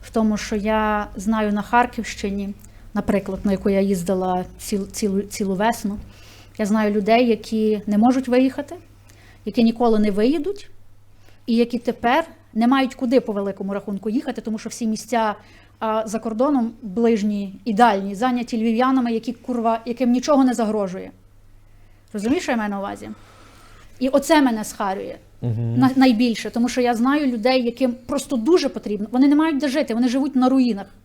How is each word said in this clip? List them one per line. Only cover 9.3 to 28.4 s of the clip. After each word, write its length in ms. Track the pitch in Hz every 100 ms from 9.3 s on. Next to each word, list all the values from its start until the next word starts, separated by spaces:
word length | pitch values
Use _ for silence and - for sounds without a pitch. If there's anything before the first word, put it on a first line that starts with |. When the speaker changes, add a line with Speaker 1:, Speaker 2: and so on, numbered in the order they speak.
| - -
Speaker 1:
які 180 | 247
ніколи 360 | 226 226 240 214
не 120 | 208
виїдуть, 580 | 202 226 320 320 403 - - - - - - - - -
і 100 | 226
які 220 | 233 240
тепер 440 | 254 226 233 285 330 - -
не 140 | 214 240
мають 280 | 269 262 -
куди 240 | 254 262
по 140 | 262
великому 400 | 202 196 190 196
рахунку 360 | 196 202 196 220
їхати, 320 | 226 294 247
тому 160 | - 214
що 100 | 220
всі 180 | - 226
місця, 480 | 214 - 240 220 202 - - - _
а, 240 | 220 220 226
за 120 | 220
кордоном 520 | 208 220 269 294 226 226
ближні 720 | 214 180 233 226 208 208 196 196 -
і 80 |
дальні 420 | 196 233 196 196 196
зайняті 420 | 254 247 240 233
львів'янами, 540 | 226 226 254 262 240
які, 200 | 226 226
курва, 460 | 262 - 240 226 226 247
яким 260 | 240 254
нічого 320 | 247 254 285
не 100 | 262
загрожує. 580 | 233 214 214 190 190 185 - - - - - - - - - _
Розумієш, 300 | 214 214 320
що 80 | 339
я 60 | 240
маю 120 | 208
на 100 | 196
увазі? 300 | 196 202 208 214 - - - - - - - -
І 100 | 254
оце 320 | 277 277 311
мене 220 | 269 220
схарює 520 | 208 - 202 196 196 - - -
Speaker 2:
Мгм. 380 | 120 113 117 117
Speaker 1:
на-, 100 | 254 262
найбільше, 540 | 262 214 247 220 214
тому 200 | 240 240
що 120 | 254
я 140 | 240 233
знаю 320 | 247 294 285
людей, 360 | 240 226 262
яким 300 | 240 233 262 240 -
просто 280 | 285 -
дуже 340 | 269